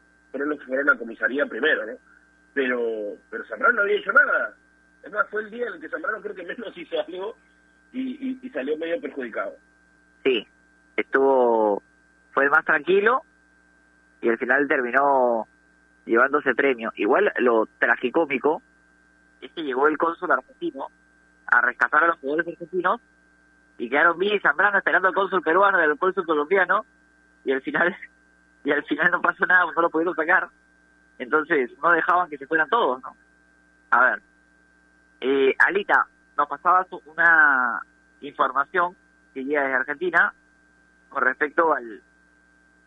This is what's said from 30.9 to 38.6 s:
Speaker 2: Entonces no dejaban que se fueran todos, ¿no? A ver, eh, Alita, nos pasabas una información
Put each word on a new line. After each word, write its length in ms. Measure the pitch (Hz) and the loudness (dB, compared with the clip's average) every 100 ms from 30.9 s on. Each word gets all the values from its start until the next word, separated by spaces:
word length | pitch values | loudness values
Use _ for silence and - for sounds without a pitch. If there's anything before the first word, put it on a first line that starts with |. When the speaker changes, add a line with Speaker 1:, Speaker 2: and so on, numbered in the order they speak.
| _ _ - | _ _ -16
Speaker 2:
Entonces 540 | 123 156 151 156 120 - | -4 -2 0 0 -2 -2
no 100 | 156 | 0
dejaban 380 | 165 160 180 175 | 2 2 0 0
que 80 | 151 | -6
se 100 | 139 | -4
fueran 200 | 160 156 | -2 0
todos, 340 | 240 175 127 | 0 0 -4
¿no? 140 | 135 - _ _ _ _ _ _ - | -8 -20 _ _ _ _ _ _ -2
A 120 | 117 | 2
ver, 180 | 123 104 _ _ _ _ _ _ _ _ _ - | 2 0 _ _ _ _ _ _ _ _ _ -6
eh, 340 | 127 139 135 - | 0 2 4 4
Alita, 480 | 135 190 196 135 - _ _ - | 2 0 2 0 0 _ _ -4
nos 140 | 147 | -4
pasabas 380 | 143 180 180 185 175 - | -2 2 2 2 -8 -10
una 760 | 170 170 160 151 135 123 104 - _ _ _ | 0 4 6 6 4 0 -4 -10 _ _ _
información 800 | 139 139 139 131 | -10 -2 -2 -2